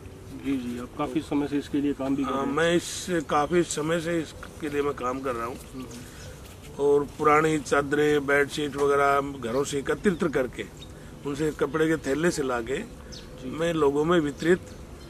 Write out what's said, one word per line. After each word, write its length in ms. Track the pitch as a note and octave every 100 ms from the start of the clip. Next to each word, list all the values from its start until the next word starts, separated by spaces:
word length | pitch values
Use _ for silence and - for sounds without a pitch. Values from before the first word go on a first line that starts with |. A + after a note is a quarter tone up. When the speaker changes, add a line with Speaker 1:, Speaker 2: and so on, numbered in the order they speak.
| - - - C3
Speaker 1:
जी, 120 | C3 C3+
जी, 220 | A#2+ A#2+
आप 100 | B2 -
काफ़ी 220 | D3 B2+
समय 280 | C#3+ D3 C#3+
से 100 | C#3+
इसके 220 | C#3 D3
लिए 120 | C#3+
काम 240 | C3+ C3 C#3
भी 80 |
कर 60 | C3
Speaker 2:
हाँ, 80 | C3
Speaker 1:
रहे 80 | C#3
हैं। 80 |
Speaker 2:
मैं 220 | C#3+ E3 F3
इस, 300 | - - -
काफ़ी 520 | F3 D3+ D3+ D3 F3
समय 380 | E3 - D3+ E3+
से 200 | D#3+ E3+
इसके 480 | C#3+ - - - D3+
लिए 140 | C#3+
मैं 120 | C#3+
काम 260 | C3 B2 C3
कर 140 | C3+
रहा 120 | A#2+ A#2
हूँ। 100 | C#3+ -
Speaker 1:
हम्म। 120 | C3 B2 A#2+ - - - - - - - -
Speaker 2:
और 240 | C#3+ C#3+
पुरानी 540 | C#3+ - D3+ D3 D#3 D#3
चादरें, 680 | C3 C#3+ C#3+ D3 D3+ D3 C#3
बेडशीट 500 | C#3 C#3 - D3 C#3
वगैरह 440 | C#3+ C#3+ C#3 C#3
घरों 440 | C#3 C#3 A#2+ B2
से 140 | C#3+ C#3+
एकत्रित 460 | C3 D3+ G#3 E3
करके, 640 | F3 C#3+ B2+ - G#2 - - - - - C#3+
उनसे 240 | C#3 D#3
कपड़े 380 | C#3+ D3 D#3 D#3+
के 80 | D#3+
थैले 340 | C#3+ C#3 E3+
से 120 | E3
लाके 360 | C3+ A#2+ A#2 C#3+
Speaker 1:
जी। 720 | A#3 - - - - - C3
Speaker 2:
मैं 220 | C#3 E3+
लोगों 320 | E3 D3 C#3+
में 160 | D#3 F3
वितरित 400 | D3 C3+ D#3 F3+ - - - - -